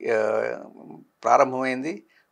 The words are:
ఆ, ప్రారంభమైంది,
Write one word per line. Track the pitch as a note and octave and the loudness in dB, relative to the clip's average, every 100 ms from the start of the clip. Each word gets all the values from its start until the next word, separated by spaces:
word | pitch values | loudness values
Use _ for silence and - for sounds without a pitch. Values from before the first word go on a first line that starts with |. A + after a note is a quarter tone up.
| - | -2
ఆ, | A2 G#2+ A2 A#2 - - - D#2+ D#2 - _ | 0 0 0 -2 -6 -12 -20 -20 -20 -20 _
ప్రారంభమైంది, | A#2 B2 C3+ B2+ C3 B2+ D3+ G#3 - _ _ | 4 4 4 0 -4 -4 -6 -8 -16 _ _